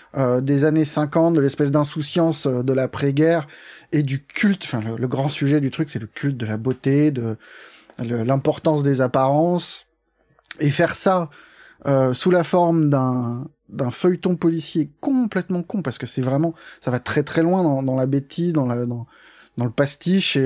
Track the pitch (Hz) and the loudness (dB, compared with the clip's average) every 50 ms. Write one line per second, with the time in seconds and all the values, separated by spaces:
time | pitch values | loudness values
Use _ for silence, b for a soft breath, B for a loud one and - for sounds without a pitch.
0 | B B - 143 135 123 123 127 135 135 143 139 147 156 151 160 156 143 - 151 | B B -4 -2 0 2 2 0 2 2 2 2 2 2 2 2 2 0 0 -2
1 | 151 143 - 165 165 170 170 156 139 139 - - 147 139 143 151 147 143 - 160 | -2 0 2 2 2 4 4 4 2 2 0 0 0 2 2 2 0 0 -4 -6
2 | 143 - - 180 165 165 151 - - 139 127 123 123 131 131 131 131 123 - - | -6 -2 0 0 2 0 0 0 -2 -2 -2 0 0 0 0 0 0 -2 -2 -2
3 | 143 139 139 147 156 165 170 165 143 B B B B B B B B B - 151 | -2 0 2 4 4 4 2 2 -2 B B B B B B B B B -2 -2
4 | 147 127 135 135 - - - - 226 202 196 - - - - 113 104 110 113 123 | 0 -2 -4 -6 -8 -10 -4 0 2 2 0 0 -4 -6 -6 -6 -4 -6 -4 -4
5 | 127 123 131 131 135 147 143 - 143 139 147 151 139 127 - - 156 147 - 131 | -4 -2 -2 -2 -2 -2 -2 -2 0 2 2 2 0 0 -2 -4 -6 -4 -6 -8
6 | 113 - - - - 143 139 117 120 107 107 110 113 131 127 - - 135 139 147 | -10 -10 -8 -6 -4 -4 -4 -4 -4 -6 -4 -4 -2 -4 -4 -2 0 2 2 4
7 | 151 151 139 123 117 113 110 B B B B B B B B B B B - - | 2 2 0 -2 -4 -6 -6 B B B B B B B B B B B -12 -10
8 | 123 117 120 117 113 123 135 135 - 156 143 - - 170 156 147 139 143 139 127 | -6 -4 -4 -2 0 0 0 0 0 -2 -2 0 0 0 0 2 2 0 2 2
9 | 131 123 - 135 131 135 143 151 165 175 175 170 175 - - - - _ _ _ | 0 2 2 2 2 2 2 2 2 2 0 -2 -4 -6 -10 -12 -14 _ _ _
10 | _ _ _ _ _ _ _ _ _ - - - 147 147 139 - 339 311 - - | _ _ _ _ _ _ _ _ _ -16 -6 -2 -2 0 2 2 2 0 0 0
11 | - 196 185 180 165 147 B B B B B B B B B B - 143 139 135 | 2 2 2 2 0 -4 B B B B B B B B B B -2 0 2 4
12 | 131 131 127 - - 180 180 175 160 - - 180 175 170 165 165 151 147 143 135 | 2 2 0 0 2 2 2 2 2 2 2 2 4 4 4 4 4 4 4 2
13 | 131 127 127 127 120 117 120 123 135 - _ _ _ - 101 - - 123 - - | 2 0 0 -2 -2 -4 -6 -8 -10 -12 _ _ _ -12 -8 -6 -6 -4 -2 0
14 | - 180 180 - - 185 180 165 180 165 165 160 147 - - 165 147 147 - _ | 0 0 2 2 0 -2 0 0 0 0 0 -2 -4 -4 -2 -2 -4 -4 -6 _
15 | - 285 269 254 247 208 - 190 180 - 185 175 175 - - 202 156 131 - - | -4 -2 0 0 0 0 -2 -4 -4 -4 -4 -4 -4 -4 -6 -6 -4 -4 -6 -6
16 | 127 117 - 135 127 127 131 143 165 165 165 B B B B B - 131 123 120 | -8 -8 -4 -2 -2 0 2 2 0 0 -4 B B B B B -6 -4 -4 -4
17 | - - - 151 143 - - 165 165 170 185 190 180 151 139 135 135 131 131 131 | -4 -2 -2 -2 -2 0 0 0 2 2 2 2 2 2 0 0 0 0 0 0
18 | 131 135 135 139 139 - - 165 175 175 160 151 131 123 120 120 123 120 120 117 | 0 0 0 -2 -2 -4 -6 -4 -2 0 0 0 0 0 -2 -2 -2 -4 -6 -8
19 | 117 b b b b b b b b b _ - 123 120 - - 143 139 - - | -10 b b b b b b b b b _ -4 -4 -2 0 0 -2 -2 -2 -4
20 | - 170 190 196 180 - - 139 131 | -2 0 2 2 2 0 0 0 0